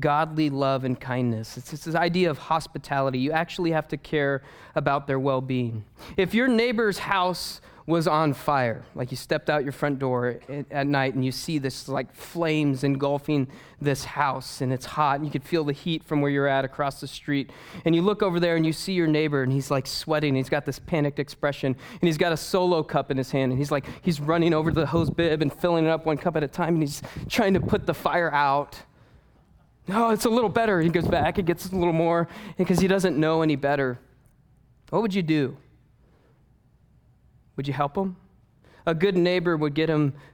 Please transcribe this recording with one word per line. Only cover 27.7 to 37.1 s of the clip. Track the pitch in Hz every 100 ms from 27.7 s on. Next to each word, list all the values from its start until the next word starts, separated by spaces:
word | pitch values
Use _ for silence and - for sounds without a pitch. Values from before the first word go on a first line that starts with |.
| 208 -
the |
fire | 160 170 160 165
out. | 143 143 139 143 - - _ - - _ _ _ _ _ _ -
"Oh, | 202 233
it's | 214
a | 240
little | 226 220
better." | 233 226 185
He | 165
goes | 170 160
back | 175 151 175
and | 170
gets | 170 185
a |
little | 185 175
more | 165 165 170 165 - - -
because | 185 180
he | 185
doesn't | 196 185 139
know | 156 160
any | 160 139
better. | 139 143 131 123 - _ _ _ _ _ _ _ -
What | 165
would | 226
you | 190
do? | 160 156 127 139 - - _ _ _ _ _ _ _ _ _ _ _ _ _